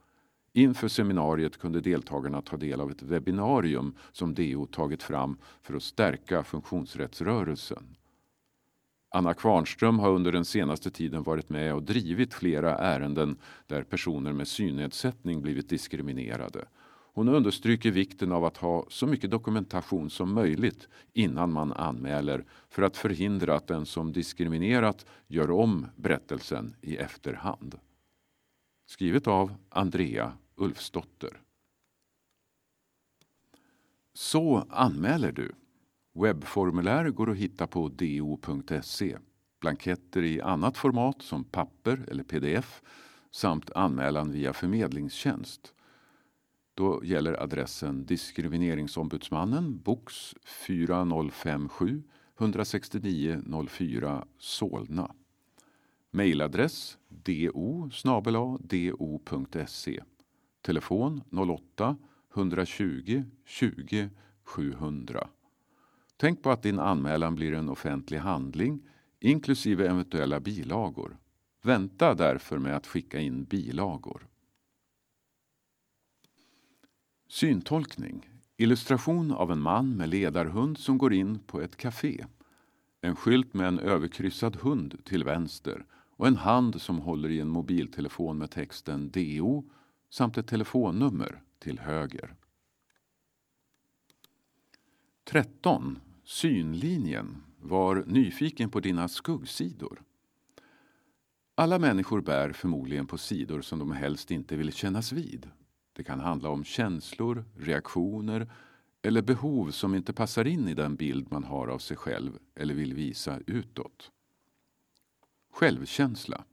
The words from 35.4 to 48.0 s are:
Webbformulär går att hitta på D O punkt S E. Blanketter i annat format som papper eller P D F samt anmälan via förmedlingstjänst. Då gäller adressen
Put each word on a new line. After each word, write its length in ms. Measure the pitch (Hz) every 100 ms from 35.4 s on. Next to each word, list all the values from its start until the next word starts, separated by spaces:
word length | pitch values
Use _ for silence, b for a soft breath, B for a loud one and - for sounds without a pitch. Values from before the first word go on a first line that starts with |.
| 62 - _ _ _ _ _
Webbformulär 960 | - 107 82 - 101 92 85 87 135 165
går 200 | 107 113
att 80 | 98
hitta 300 | 101 - 85
på 220 | 90 78
D 320 | 65 85 73
O 180 | 73 73
punkt 300 | - 71 -
S 300 | 78 - -
E. 160 | 95 - - _ _ -
Blanketter 640 | 82 73 92 90 - 95
i 180 | 85 78
annat 360 | - 82 104 -
format 440 | 139 123 127 135
som 220 | - 73
papper 640 | - - - - 110 131 -
eller 160 | 139
P 160 | - 78
D 160 | 69 92
F 260 | - - - B B B B
samt 400 | - 98 80 -
anmälan 600 | - 92 65 67 76 76
via 220 | 73 67
förmedlingstjänst. 1200 | 67 90 110 95 71 71 - 143 92 - - - _ b b b b b b b b _
Då 300 | - 95 78
gäller 400 | 85 85 80 78
adressen 640 | 71 67 64 - 76 67